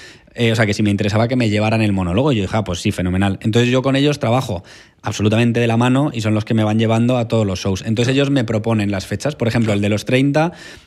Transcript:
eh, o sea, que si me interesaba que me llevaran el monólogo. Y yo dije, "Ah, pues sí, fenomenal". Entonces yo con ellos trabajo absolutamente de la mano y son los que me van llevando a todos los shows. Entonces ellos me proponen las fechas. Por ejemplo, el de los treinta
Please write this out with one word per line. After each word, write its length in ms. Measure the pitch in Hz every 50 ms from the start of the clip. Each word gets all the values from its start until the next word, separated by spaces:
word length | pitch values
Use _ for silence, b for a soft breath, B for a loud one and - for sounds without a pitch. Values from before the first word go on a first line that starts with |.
| B B B B B B -
eh, 160 | 120 120 113
o 40 | 110
sea, 100 | 113 110
que 60 | 101 101
si 80 | - 107
me 80 | 104
interesaba 360 | 101 101 107 101 104 107 117
que 80 | 117 131
me 120 | 127 117 107
llevaran 320 | 104 104 107 110 113 113
el 120 | 110 104 98
monólogo. 380 | 95 92 85 90 113 139 156
Y 40 | 127
yo 60 | 107 92
dije, 140 | 85 -
"Ah, 60 | 110 95
pues 160 | 92 87 -
sí, 120 | - 107
fenomenal". 480 | - - 87 90 90 95 101 98 95 -
Entonces 300 | - 110 110 120 120 120
yo 100 | 127 131
con 140 | 127 135 135
ellos 240 | 135 143 147 143 -
trabajo 440 | - 113 120 131 - - 92 85 B B B B B B B B
absolutamente 580 | - 107 107 - 104 107 107 113 120 117 113 120
de 80 | 120
la 80 | 117 113
mano 340 | 113 123 127 127 135 147 156 -
y 80 | 117
son 120 | 107 107 107
los 120 | 107 107
que 80 | - 117
me 100 | 110 107
van 160 | 107 110 110
llevando 380 | 113 110 113 113 117 120 127
a 100 | 123 113
todos 180 | 113 117 113 107
los 140 | 98 92 -
shows. 240 | - 101 95 - -
Entonces 280 | 113 110 120 120 131 131
ellos 160 | 139 139 139
me 140 | 139 135 113
proponen 460 | 117 110 104 104 117 113 107 101 101
las 140 | 101 95 -
fechas. 300 | - 104 - - 143 147
Por 120 | - 120
ejemplo, 260 | 113 113 120 113 107 101
el 80 | 101
de 80 | 101 101
los 160 | 110 104 -
treinta 480 | - 127 127 135 143 143 151 160 170 B B B B B B B